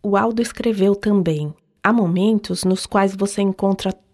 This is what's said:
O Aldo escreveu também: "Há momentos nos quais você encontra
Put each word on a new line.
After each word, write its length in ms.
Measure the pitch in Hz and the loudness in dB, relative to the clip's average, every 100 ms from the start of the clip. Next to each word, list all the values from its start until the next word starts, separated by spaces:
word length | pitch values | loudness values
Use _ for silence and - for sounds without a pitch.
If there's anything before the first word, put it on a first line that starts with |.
O 140 | 208 196 | 0 0
Aldo 240 | 226 226 | 0 0
escreveu 560 | 233 - 233 208 190 202 | -4 -2 -2 2 2 2
também: 560 | 208 202 170 151 147 - _ _ | 2 2 2 -2 -6 -10 _ _
"Há 80 | 196 | 0
momentos 720 | 233 180 180 208 214 208 180 | 2 2 2 2 0 -2 -2
nos 220 | 185 185 - | 0 0 0
quais 280 | 208 196 | 0 0
você 280 | 190 202 - | 0 -4 0
encontra 500 | 196 190 196 196 190 - _ | -2 0 -2 0 -4 -8 _